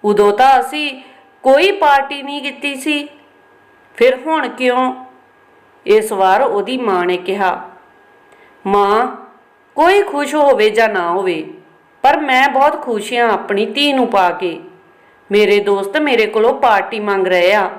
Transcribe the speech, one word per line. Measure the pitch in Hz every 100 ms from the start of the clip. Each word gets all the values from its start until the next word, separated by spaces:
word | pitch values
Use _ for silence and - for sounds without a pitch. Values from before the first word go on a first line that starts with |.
ਉਦੋਂ | 208 208 208
ਤਾਂ | 208 262 254
ਅਸੀਂ | - 302 294 262 - - _ _
ਕੋਈ | 254 277 381
ਪਾਰਟੀ | - 302 277 269 285
ਨਹੀਂ | 269 285
ਕੀਤੀ | 277 262 285
ਸੀ, | 262 302 294 294 - _ _ _ _ _ _ _ -
ਫਿਰ | 247 254 311
ਹੁਣ | 320 262
ਕਿਉਂ?" | - 254 247 254 - - _ _ _ _ _ _ _ -
ਇਸ | 214 214
ਵਾਰ | 202 190 202
ਉਹਦੀ | 269 202 196 254
ਮਾਂ | 233 180 175
ਨੇ | 180
ਕਿਹਾ। | 180 196 190 - - - _ _ _ _ _ _ _ _ 196
"ਮਾਂ, | 202 202 220 254 - - _ _ _ _
ਕੋਈ | - 330 403
ਖੁਸ਼ | - 285 285
ਹੋਵੇ | 302 285 247 214
ਜਾਂ | 214 220
ਨਾ | 196 170
ਹੋਵੇ, | 185 185 160 156 - _ _ _ _
ਪਰ | 262 311
ਮੈਂ | 294 254 269
ਬਹੁਤ | 262 294 302
ਖੁਸ਼ | 262 214 202
ਹਾਂ | 247 233
ਆਪਣੀ | 196 - 202 220
ਧੀ | 285 285
ਨੂੰ | 269 240
ਪਾ | 202 180
ਕੇ। | 170 180 160 - - _ _ _ _ _
ਮੇਰੇ | 202 202 208
ਦੋਸਤ | 202 202 196 311
ਮੇਰੇ | 302 233 214
ਕੋਲੋਂ | 220 226
ਪਾਰਟੀ | - 247 202 196 220
ਮੰਗ | 208 196 185
ਰਹੇ | 180 175
ਆ। | 208 185